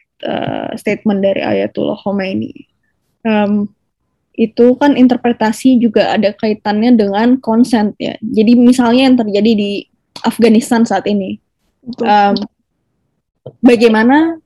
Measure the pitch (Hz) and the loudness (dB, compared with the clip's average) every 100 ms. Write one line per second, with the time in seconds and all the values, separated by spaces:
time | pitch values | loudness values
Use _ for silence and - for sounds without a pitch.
0 | _ - - - - 53 - - 214 202 | _ -12 -8 -6 -6 -8 -8 -8 -6 -4
1 | 220 196 196 - - 196 208 - - 214 | -4 -2 -2 -2 -4 -4 -4 -6 -6 -6
2 | 202 196 190 214 226 - - _ _ _ | -6 -6 -6 -6 -8 -14 -20 _ _ _
3 | _ _ 226 214 208 208 208 _ _ _ | _ _ -2 0 0 -2 -4 _ _ _
4 | _ _ _ - 220 - 240 254 285 247 | _ _ _ -6 -4 2 2 2 0 4
5 | 254 240 240 233 220 - 262 247 233 - | 2 2 -2 -2 -4 0 0 2 2 0
6 | - 196 202 - 220 208 208 208 240 233 | 0 0 -2 -2 -6 -4 -4 -2 2 2
7 | 202 196 240 262 - 220 240 233 208 - | 2 0 0 0 0 0 2 0 -2 -4
8 | - - 220 208 214 240 240 254 233 247 | -10 -10 -6 0 4 4 4 4 2 2
9 | 262 247 214 202 220 208 202 196 - _ | 2 2 0 0 0 0 -2 -6 -12 _
10 | _ - 233 - 233 220 - 233 226 196 | _ -8 -6 0 2 2 2 0 0 -2
11 | 202 208 196 214 _ _ _ _ 247 - | -2 -4 -6 -10 _ _ _ _ -16 -6
12 | 220 208 202 202 208 _ _ _ _ _ | 0 2 2 0 -6 _ _ _ _ _
13 | _ _ _ _ - - 247 233 233 220 | _ _ _ _ -20 0 2 4 2 2
14 | 233 285 330 330 | 2 2 0 -2